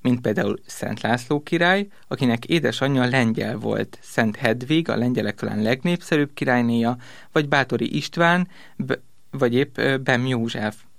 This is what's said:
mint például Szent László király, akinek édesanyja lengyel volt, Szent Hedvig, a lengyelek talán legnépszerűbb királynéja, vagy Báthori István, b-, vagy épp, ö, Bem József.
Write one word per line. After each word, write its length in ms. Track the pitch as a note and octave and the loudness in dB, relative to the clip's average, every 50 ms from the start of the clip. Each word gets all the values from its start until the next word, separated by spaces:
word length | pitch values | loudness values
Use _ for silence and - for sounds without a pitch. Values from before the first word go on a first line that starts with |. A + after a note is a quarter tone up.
mint 200 | - B2+ B2 B2 | 2 0 0 0
például 380 | B2 A#2+ G#2+ - - G2+ G#2 - - | 0 0 0 0 0 -2 -2 -4 -8
Szent 340 | - - - - - G#2+ G#2+ | -14 -12 -8 -6 -6 -6 -4
László 420 | - A2+ A#2 B2 - - D3+ D3 D3 | -2 0 0 0 0 -2 -4 -4 -2
király, 460 | - - E3 F3 F3 F#3 G3 G3+ G3+ - - - - | -2 -2 0 2 2 2 2 0 -4 -10 -20 -10 -10
akinek 360 | - - C#3+ B2 A#2 A#2+ - | -4 0 2 2 2 0 0
édesanyja 600 | - D#3+ E3 C#3+ B2 A#2+ - C3+ C#3 C#3+ C3 B2 | 0 0 2 2 0 -2 0 0 2 2 2 2
lengyel 520 | B2 B2+ C3+ A#2+ A2+ A2 A2+ G#2+ G#2+ A#2 | 4 4 2 2 2 0 0 -2 -4 -4
volt, 420 | B2 A2+ A2 G#2+ G#2+ G#2 - - - - | -4 -4 -2 -2 -2 -2 -6 -8 -18 -18
Szent 340 | - - - A#2 A2 G#2+ | -6 0 0 0 0 0
Hedvig, 520 | - - A#2 A2+ A#2+ B2 B2+ D#3 D#3+ E3 - | 0 0 0 0 0 0 0 0 0 0 0
a 80 | A2 | -2
lengyelek 380 | A2 A#2 B2 B2 B2 A2 G#2 G#2 | 0 0 0 0 0 -2 -2 -4
talán 280 | - - G#2+ G#2 G#2 G#2+ | -4 -6 -4 -2 -2 0
legnépszerűbb 680 | A2 B2+ C3 - F3 F3 F3 - - E3+ D3+ D3 C#3 - | 0 0 0 0 -2 -2 -2 -2 0 0 0 0 0 -2
királynéja, 600 | - C#3+ C3+ B2+ B2 A#2+ A#2 A#2 A#2 A#2 A#2 B2 B2 - - - - - - - | -4 0 2 2 2 2 2 2 2 2 0 -2 -4 -8 -18 -20 -20 -20 -2 0
vagy 160 | D#3+ D3+ C#3+ | 0 0 2
Báthori 480 | D3 C#3+ C3 - B2 A#2+ A#2 - - | 2 2 2 2 0 -2 -2 0 -2
István, 520 | D3+ C#3+ - - E3 E3+ E3+ F3 F3+ F3+ F3 - - - - - | -2 -4 -4 0 2 4 4 4 2 0 -2 -6 -20 -20 -20 -10
b-, 220 | - C#3 C3 C3 - - - - - - - | -8 -4 -4 -4 -4 -6 -18 -20 -20 -18 -12
vagy 240 | - C#3 C3 A#2+ A#2 | -2 0 0 2 4
épp, 240 | B2 C#3+ - - - | 2 2 2 0 -2
ö, 180 | - C3+ C3+ | 0 0 0
Bem 300 | C3 C3 C3 C3 A#2+ B2+ | 0 2 2 2 2 2
József. 500 | C3 C3 A#2 A2+ A#2 - - G#2+ G#2+ G#2+ - - - - | 0 0 0 -2 -2 -4 -4 -4 -4 -6 -6 -18 -20 -20